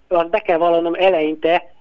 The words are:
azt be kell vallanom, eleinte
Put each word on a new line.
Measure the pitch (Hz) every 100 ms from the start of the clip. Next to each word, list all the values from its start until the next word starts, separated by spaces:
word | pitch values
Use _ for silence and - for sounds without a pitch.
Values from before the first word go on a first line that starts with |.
| _
azt | 175 170
be | 208
kell | 208 165
vallanom, | 170 170 170
eleinte | 170 190 170 156 156 160 175 - -